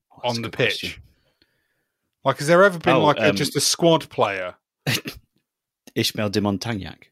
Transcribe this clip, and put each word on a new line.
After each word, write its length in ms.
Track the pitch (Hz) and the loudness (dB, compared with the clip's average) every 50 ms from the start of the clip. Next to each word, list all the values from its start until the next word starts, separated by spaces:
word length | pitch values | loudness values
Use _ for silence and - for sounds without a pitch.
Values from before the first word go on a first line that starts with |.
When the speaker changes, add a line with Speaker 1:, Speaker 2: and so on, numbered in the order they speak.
| _ _ | _ _
Speaker 1:
Oh, 80 | _ - - | _ -8 -6
that's 20 | |
Speaker 2:
on 60 | 123 | -4
Speaker 1:
a 160 | 117 117 113 107 | -4 -4 -6 -6
Speaker 2:
the 20 | |
Speaker 1:
good 60 | - - | -2 0
question. 320 | 127 107 95 - - 92 | 0 0 0 -2 -8 -12
Speaker 2:
pitch? 100 | - - - _ _ _ _ _ _ _ _ _ _ _ _ _ _ _ _ _ _ _ _ _ _ _ - | -12 -14 -20 _ _ _ _ _ _ _ _ _ _ _ _ _ _ _ _ _ _ _ _ _ _ _ -2
Like, 140 | 139 127 - | -2 -2 -2
has 100 | 147 147 | 0 2
there 160 | 175 175 196 | 6 6 6
ever 140 | 202 180 165 | 4 4 0
been, 160 | - - 131 131 | 0 2 2 4
Speaker 1:
Oh, 60 | 156 | 4
Speaker 2:
like, 140 | 147 143 - | 4 2 4
a, 120 | 110 104 | 2 0
Speaker 1:
um, 60 | 98 | 2
Speaker 2:
just 200 | 98 147 131 - | 0 -2 -2 -2
a 60 | 147 | -2
squad 460 | - - - - 175 165 165 151 - - | -2 -2 0 2 4 4 4 2 0 -2
player? 460 | - - 117 104 98 95 92 90 - _ _ _ _ _ - | -2 0 0 0 0 -4 -8 -10 -12 _ _ _ _ _ -6
Speaker 1:
<laughs> 1120 | 127 117 - - - - - _ _ _ _ _ _ _ _ _ _ _ _ - - - | -6 -6 -6 -6 -10 -14 -16 _ _ _ _ _ _ _ _ _ _ _ _ -20 -10 -4
Ishmael 340 | 123 110 - - - 107 104 | -4 -4 -4 -4 -4 -6 -4
de 120 | 95 107 | -2 -2
Montagnac. 640 | 98 101 101 95 - 113 117 98 92 - - - _ _ | 0 0 -2 -2 -4 -8 -8 -8 -10 -12 -16 -18 _ _